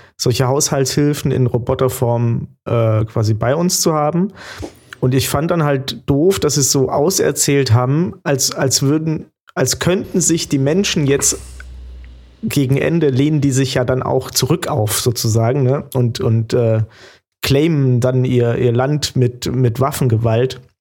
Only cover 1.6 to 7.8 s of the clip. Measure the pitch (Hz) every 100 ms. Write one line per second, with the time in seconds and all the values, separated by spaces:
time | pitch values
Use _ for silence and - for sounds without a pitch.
1.6 | 117 127 127 - 117 117 117 120 - -
2.6 | - 120 113 110 113 117 107 110 117 156
3.6 | 180 - 170 156 147 170 196 - - -
4.6 | - - - - 127 127 - 143 165 175
5.6 | 147 135 131 - - 139 180 190 147 147
6.6 | 127 139 131 - 160 170 151 147 - 143
7.6 | 127 117